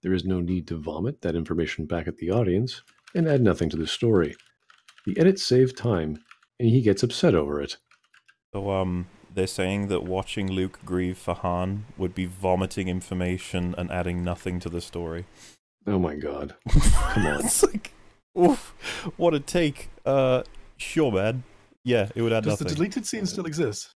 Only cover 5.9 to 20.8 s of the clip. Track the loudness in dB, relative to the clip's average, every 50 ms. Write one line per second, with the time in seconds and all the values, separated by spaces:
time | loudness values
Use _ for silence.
5.9 | 2 2 0 -2 -4 -8 _ _ -20 _ _ _ _ _ 2 4 6 6 6 4
6.9 | 4 4 2 -2 0 2 2 4 4 4 2 0 -2 -4 -4 -6 -10 -14 _ _
7.9 | _ _ _ _ _ _ _ _ _ _ _ _ -10 -6 -4 -2 -2 0 0 0
8.9 | -2 -4 -4 -8 -12 -20 -20 _ -2 -2 -2 -2 0 -2 -2 0 0 -2 -2 -2
9.9 | -2 -2 -2 -2 -4 -4 -4 -4 -6 -4 -4 -2 0 -2 -2 -2 -4 -12 -10 -4
10.9 | -2 -2 -2 -2 -4 -6 -6 -6 -6 -4 -2 -2 -2 -2 -2 -4 -4 -6 -8 -12
11.9 | -8 -6 -6 -4 -2 -4 -6 -6 -6 -4 0 0 0 2 0 -2 -4 -4 -4 -2
12.9 | -4 -4 -4 -6 -6 -4 -2 -2 -2 -4 -6 -6 -4 -4 -2 -2 -4 -6 -6 -6
13.9 | -4 -4 -4 -2 -2 -2 -2 -4 -4 -4 -6 -6 -6 -6 -6 -6 -8 -8 -8 -8
14.9 | -8 -8 -8 -6 -8 -10 -10 -14 -18 -20 -20 -20 -20 _ _ _ _ _ _ -2
15.9 | 0 2 0 0 -2 -4 -8 -8 -8 -8 -8 -10 -12 _ _ 6 6 8 8 8
16.9 | 6 6 4 2 0 0 0 0 0 -2 0 0 4 4 4 4 2 -2 -10 -10
17.9 | -20 _ -20 -20 _ _ _ _ _ 4 4 4 4 2 -2 -14 -18 -14 -12 -10
18.9 | -10 -8 -10 -10 -6 2 2 2 2 2 -2 -2 0 2 2 2 0 -4 -12 -16
19.9 | -16 -6 _ 0 2 2 4 4 2 0 0 -6 -14 -20 -20 -20 -16 _